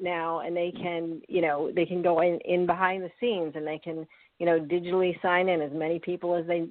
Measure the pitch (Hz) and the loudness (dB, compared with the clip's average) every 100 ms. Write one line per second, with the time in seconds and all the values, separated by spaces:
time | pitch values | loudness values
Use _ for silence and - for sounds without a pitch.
0 | 180 170 165 165 165 175 175 - 180 170 | -4 -2 -2 -4 -4 -2 -2 -4 -6 -4
1 | 165 160 - 185 160 147 160 180 165 180 | -6 -8 -2 0 2 0 0 0 0 2
2 | 175 185 175 170 - 180 175 175 185 190 | 2 4 4 2 0 2 2 2 2 0
3 | 180 - 240 196 160 156 151 156 170 160 | -6 -4 -2 0 -2 -4 -6 -6 -8 -8
4 | 160 _ _ - 170 165 151 175 175 185 | -10 _ _ -2 2 2 2 -2 0 2
5 | 180 165 185 180 185 170 147 156 160 170 | 2 2 2 2 4 2 0 -2 -2 -2
6 | 180 180 175 175 165 175 165 | -4 -4 -2 -2 0 -2 -2